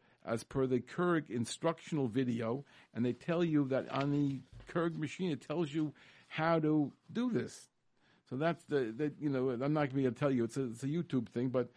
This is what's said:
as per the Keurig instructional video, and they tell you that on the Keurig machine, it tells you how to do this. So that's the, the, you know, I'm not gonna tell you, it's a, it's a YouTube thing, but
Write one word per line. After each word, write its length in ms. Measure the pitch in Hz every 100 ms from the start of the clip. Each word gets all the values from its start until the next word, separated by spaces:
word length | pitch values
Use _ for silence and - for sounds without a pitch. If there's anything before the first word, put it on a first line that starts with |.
| _ _
as 180 | - 113
per 240 | - 135 131
the 140 | 127
Keurig 500 | - - 175 165 147
instructional 760 | 120 113 - 165 165 - 151 127
video, 560 | 120 123 117 113 135 - - -
and 120 | 110
they 80 | 123
tell 320 | 120 - 170
you 240 | 170 151 131
that 200 | 131 -
on 200 | 135 143
the 300 | 143 143 131 - - -
Keurig 240 | 175 170 160
machine, 340 | 151 - 185
it 160 | 139 -
tells 260 | 160 151
you 200 | 156 151 - - - -
how 320 | - 165 165
to 340 | 151 156 135 - _
do 180 | 220 247
this. 380 | 127 113 - - _ _ _ _ _ -
So 60 |
that's 300 | 127 165 156
the, 280 | - 143 113 117
the, 160 | 151 139
you 80 | 147
know, 220 | 135 131
I'm 220 | 120 143
not 220 | 151 139
gonna 160 | 135 131
tell 220 | 113 143
you, 100 | 131
it's 140 | 113 139
a, 80 |
it's 180 | 127 110
a 60 | 135
YouTube 400 | 165 - 131 110
thing, 200 | 120 127
but 220 | 127 120